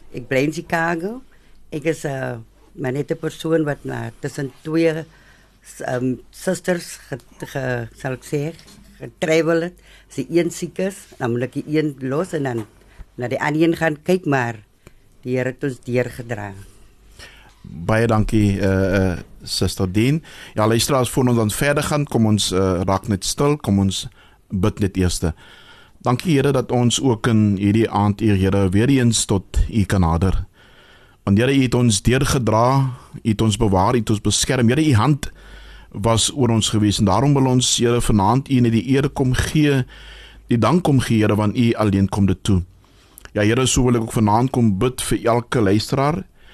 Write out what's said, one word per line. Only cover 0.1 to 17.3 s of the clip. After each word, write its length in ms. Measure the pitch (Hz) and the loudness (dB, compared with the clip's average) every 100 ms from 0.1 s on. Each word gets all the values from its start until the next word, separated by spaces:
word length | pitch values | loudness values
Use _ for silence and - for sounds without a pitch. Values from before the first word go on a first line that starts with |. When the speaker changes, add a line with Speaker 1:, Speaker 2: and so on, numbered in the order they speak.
Speaker 1:
Ek 140 | - 120 | -16 -2
bly 100 | 131 | 0
in 140 | 147 | 0
Chicago. 720 | 151 - 170 165 165 190 254 - - - - - | -4 -6 -2 -2 -4 -6 -10 -16 -20 -20 -20 -14
Ek 140 | 156 | -6
is, 200 | 160 151 | -6 -4
eh, 280 | 151 135 127 117 113 _ _ | -6 -6 -8 -10 -14 _ _
maar 200 | - 131 | -8 -6
net 180 | 135 139 | -6 -6
'n 60 | 160 | -6
persoon 480 | 160 - 160 160 | -8 -8 -2 -2
wat 200 | 147 139 | -2 -6
na, 260 | 131 123 117 - | -10 -10 -10 -10
tussen 300 | 143 - 135 - | -12 -8 -10 -10
twee 420 | 160 165 165 156 160 - _ _ _ _ | -4 0 0 -2 -10 -20 _ _ _ _
s-, 180 | - - | -20 -12
ehm, 340 | 127 127 127 120 - | -6 -4 -4 -4 -10
susters 680 | - - 175 - 175 - - - | -8 -6 -4 -4 -4 -6 -18 -14
ge-, 380 | 127 - - 135 | -14 -14 -18 -10
ge-, 420 | 139 131 123 113 - | -8 -4 -6 -8 -10
sal 160 | 135 | -10
ek 120 | 127 | -10
sê, 280 | - 147 151 165 - - - - | -6 -6 -6 -10 -20 -20 -20 -18
getravel 640 | 131 - 156 160 156 165 | -18 -8 0 2 2 0
het. 100 | 175 - - - _ | -2 -10 -20 -20 _
As 60 | - | -10
die 100 | - | -2
een 200 | 165 170 | 0 0
siek 280 | - 160 - | -4 -10 -6
is, 180 | 190 196 - - | -6 -6 -18 -8
dan 120 | 123 | -4
moet 120 | 120 | -4
ek 100 | 127 | -4
die 260 | 143 - 151 | -8 -2 -2
een 160 | 151 131 | -2 -6
los 340 | 131 143 185 | -6 -4 -4
en 100 | 156 | -4
dan 240 | 131 117 104 _ - - - | -4 -6 -8 _ -20 -20 -20
na 140 | - 120 | -10 -6
die 120 | 131 | -4
ander 220 | 151 151 | -2 0
een 140 | 165 165 | 0 0
gaan 260 | 160 151 | -2 -2
kyk, 240 | - 185 160 | -2 -2 0
maar 300 | 139 117 110 - _ - - _ _ | -2 -2 -8 -16 _ -20 -20 _ _
die 140 | 127 127 | -4 -2
Here 120 | 127 | -4
het 140 | 127 | -4
ons 160 | 143 120 | -8 -8
deurgedra. 680 | - 120 120 - 120 107 101 98 - - - _ - - - | -4 -2 -2 -8 -10 -8 -10 -14 -20 -20 -20 _ -20 -20 -20